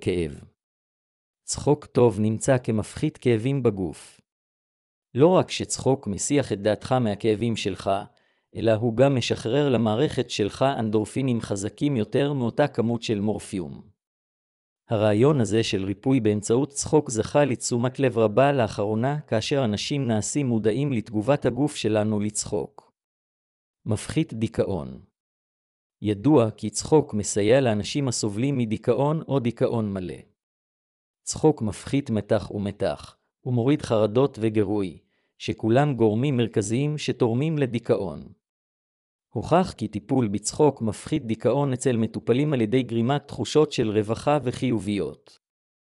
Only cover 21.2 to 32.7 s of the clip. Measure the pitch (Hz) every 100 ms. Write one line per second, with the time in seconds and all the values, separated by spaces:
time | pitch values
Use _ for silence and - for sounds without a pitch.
21.2 | 104 143 135 120 147 - 107 107 107 107
22.2 | 104 - - 90 - - _ _ _ _
23.2 | _ _ _ _ _ _ - 107 - 156
24.2 | 160 110 113 - 104 92 65 67 - _
25.2 | _ _ _ _ _ _ _ - 101 98
26.2 | 123 151 110 - 107 - - 156 143 107
27.2 | 95 104 104 135 127 107 95 147 135 -
28.2 | 110 101 139 139 113 104 - 117 143 160
29.2 | 135 135 117 - 131 117 104 98 90 -
30.2 | - _ _ _ _ _ _ _ _ _
31.2 | - - 156 151 107 - - 139 139 107
32.2 | - 107 95 104 98